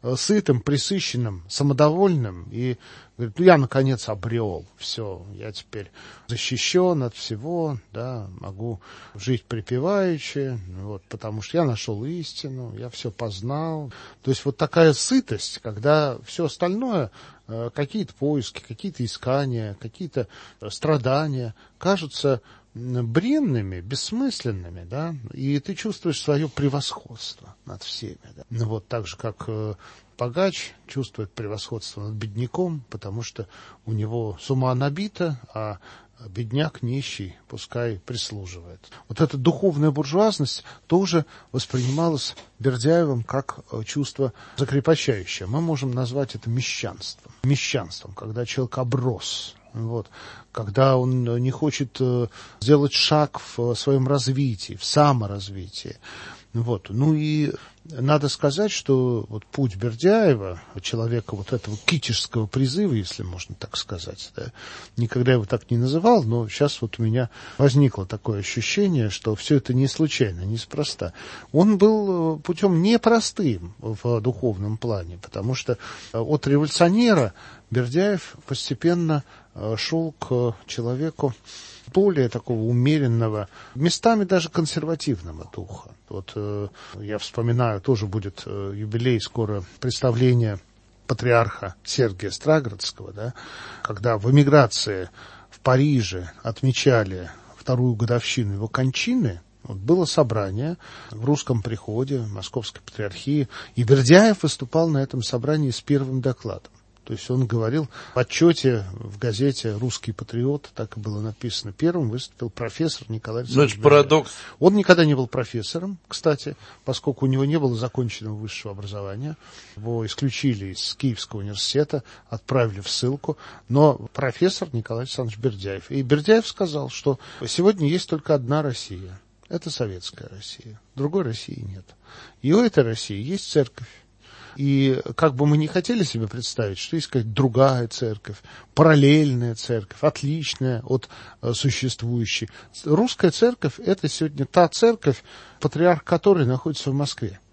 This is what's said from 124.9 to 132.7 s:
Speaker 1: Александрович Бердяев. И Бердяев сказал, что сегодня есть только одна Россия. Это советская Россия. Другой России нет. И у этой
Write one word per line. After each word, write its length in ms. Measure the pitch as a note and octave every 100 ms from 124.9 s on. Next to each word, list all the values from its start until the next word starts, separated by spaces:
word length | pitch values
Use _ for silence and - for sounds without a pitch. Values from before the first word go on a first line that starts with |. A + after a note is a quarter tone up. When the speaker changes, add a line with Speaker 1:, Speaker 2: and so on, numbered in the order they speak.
| A2+
Speaker 1:
Александрович 360 | B2+ - A#2 G#2
Бердяев. 520 | B2+ G2+ G2 G2 -
И 100 | C3+
Бердяев 460 | B2+ D3 D3+ A3 A3
сказал, 400 | - F#3 D3 C3+
что 300 | - D3 C3 - - A#2
сегодня 400 | - F#3 G3+ C#3+
есть 220 | F3+ -
только 260 | D#3 -
одна 280 | D3 A#2+ D3
Россия. 580 | D3 A#2 - F2+ F#2 F#2 _ _ _
Это 180 | E3+ E3
советская 640 | - A2 F2+ - - -
Россия. 500 | F#2+ - - A2+ G#2+ _
Другой 300 | - C#3+ F#3+
России 360 | C#3 A2 - - G#2
нет. 160 | F#2+ - _ - - - _
И 140 | C3
у 100 | F#3+
этой 180 | A#3+